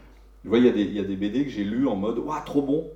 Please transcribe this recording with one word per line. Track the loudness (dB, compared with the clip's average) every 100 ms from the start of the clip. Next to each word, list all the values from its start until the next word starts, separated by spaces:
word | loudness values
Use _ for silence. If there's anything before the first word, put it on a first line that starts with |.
| -20 -20 -20 -18
Je | 0
vois, | 4
il | 6
y |
a |
des, | 4
il | 0
y | -2
a |
des | -4 -4
B | -2
D | -2
que | -2
j'ai | -2
lus | -4 0 0
en | 0
mode, « | -2 -4
Ouah, | -4 -6
trop | -2 -2
bon ! » | 2 0 -2